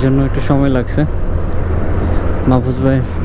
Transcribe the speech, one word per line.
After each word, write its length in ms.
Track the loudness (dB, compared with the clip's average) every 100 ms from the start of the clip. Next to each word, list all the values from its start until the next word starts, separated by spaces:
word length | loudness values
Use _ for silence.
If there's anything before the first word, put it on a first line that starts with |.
জন্য 140 | 2 2 0
একটু 140 | 0 0
সময় 220 | 2 2 0
লাগছে। 240 | -2 -2 0 0 0 0 0 -2 0 0 0 0 0 0 0 0 2
মাহফুজ 280 | 2 0 -2 0
ভাই 120 | 0 -2 -4